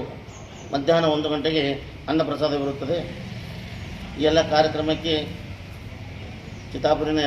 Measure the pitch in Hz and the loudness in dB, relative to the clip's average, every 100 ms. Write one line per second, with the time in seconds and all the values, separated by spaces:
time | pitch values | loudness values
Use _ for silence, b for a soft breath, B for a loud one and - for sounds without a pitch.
0 | 123 - - - - - - 139 139 165 | -4 -10 -14 -16 -16 -14 -6 0 4 6
1 | 160 151 151 151 156 160 139 139 - - | 6 4 2 0 2 2 2 0 -6 -10
2 | - 156 143 139 151 143 139 135 135 170 | 0 2 2 2 2 2 0 -2 -2 -2
3 | - - - - - - - - - - | -2 -8 -10 -10 -10 -10 -10 -10 -10 -10
4 | - - 151 160 156 151 156 151 156 156 | -10 2 4 6 6 6 4 4 0 0
5 | 165 151 151 - - - - - - - | 0 0 -2 -8 -10 -12 -12 -12 -12 -12
6 | - - - - - - - 135 147 147 | -12 -12 -12 -12 -12 -12 -10 0 4 4
7 | 151 156 | 4 2